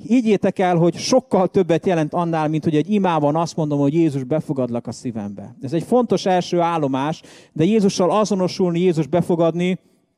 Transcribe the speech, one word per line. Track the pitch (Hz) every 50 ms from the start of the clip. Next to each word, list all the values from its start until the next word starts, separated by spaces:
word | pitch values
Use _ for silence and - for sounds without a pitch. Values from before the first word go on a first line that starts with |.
| -
higgyétek | - 226 262 220 220 202 180 - 196 - -
el, | 190 180 175
hogy | 165 170 170 160
sokkal | - - - 254 262 - - - 185 190 175
többet | - 202 185 160 165 156 -
jelent | 196 180 165 151 147 -
annál, | 175 175 170 165 160 156 151
mint | 156 156 -
hogy | 175 151
egy | 151 151 185
imában | 214 208 190 180 165 156 147 143 151
azt | 165 170 160 -
mondom, | 175 156 147 147 143
hogy | 143 139 147
Jézus, | 170 165 156 131 139 127
befogadlak | 123 160 156 - - 147 131 127 120 117 117 -
a | 120 113
szívembe. | - - 127 107 110 101 101 101 104 104 - - - -
Ez | 123 147
egy | 170 156
fontos | - 226 247 240 - 196 - -
első | 196 185 180 170 - 175 175
állomás, | 170 170 170 160 147 131 135 131 139 151 160 - - - - - - _ -
de | - 160
Jézussal | 190 220 220 190 202 - - 185 170
azonosulni, | 165 214 214 170 208 185 180 175 - - 185 175 170 170
Jézus | 185 185 160 156 151
befogadni, | 127 - 170 - - 180 160 165 165 160 175 175 180 190 - _ _ _ _ _ _ _